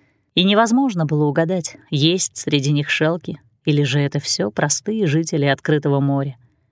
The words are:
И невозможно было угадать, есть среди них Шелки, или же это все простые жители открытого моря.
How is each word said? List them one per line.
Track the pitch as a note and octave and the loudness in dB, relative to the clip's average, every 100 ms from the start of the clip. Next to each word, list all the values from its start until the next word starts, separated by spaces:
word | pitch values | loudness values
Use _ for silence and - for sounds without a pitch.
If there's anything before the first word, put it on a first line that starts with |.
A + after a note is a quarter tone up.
| _ _ _ E3+ | _ _ _ 0
И | |
невозможно | F#3+ G#3 A3+ B3 C#4 F3+ D3+ | 2 4 4 2 0 -2 -2
было | D3+ D3+ | 0 0
угадать, | C#3+ E3 F#3 - - - | 0 0 -2 -6 -12 -6
есть | D3 D#3 F3+ - - | 0 0 0 -4 -6
среди | - D3 C3+ | -2 0 2
них | D3 D3 | 0 0
Шелки, | - D#3 E3+ - D#3+ _ _ - | -2 -2 -2 -8 -14 _ _ 0
или | D3 | 0
же | C#3+ C#3+ | 2 0
это | C#3+ C#3+ | 0 -2
все | - - G3+ | -4 -4 -4
простые | - D3 - - A3 F3 | -2 -2 -2 -4 -2 0
жители | D3+ E3 D#3 C#3 | 0 0 0 0
открытого | C3+ - D3+ D3 C#3 | 0 0 0 2 0
моря. | C#3 C#3 C#3 - _ _ _ | 2 0 -4 -8 _ _ _